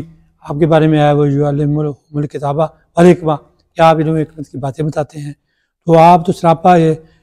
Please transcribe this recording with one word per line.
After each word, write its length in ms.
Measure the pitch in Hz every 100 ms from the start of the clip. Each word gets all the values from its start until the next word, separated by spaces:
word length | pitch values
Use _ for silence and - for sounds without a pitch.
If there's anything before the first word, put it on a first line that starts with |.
| 156 _ _ _
आपके 220 | - 147 160
बारे 220 | 160 156
में 100 | 156
आया, 140 | 147
"वयुअल्लिमुहुमुल 1120 | 147 147 139 147 143 147 147 151 143 _ 147 147
किताब 320 | 147 143 143
वल 460 | 156 _ _ - 175
हिकमा", 280 | 175 160
कि 480 | 147 _ _ _ -
आप 180 | 165 160
इल्म 160 | 156 160
हिकमत 300 | 147 156 143
की 120 | 139
बातें 280 | 135 131 156
बताते 320 | 151 143 151
हैं, 160 | 143 143 _ _ _ _ -
तो 80 |
आप 280 | 165 165 180 170
तो 60 |
सरापा 420 | 170 165 160 180 180
ये 140 | 160 156 - _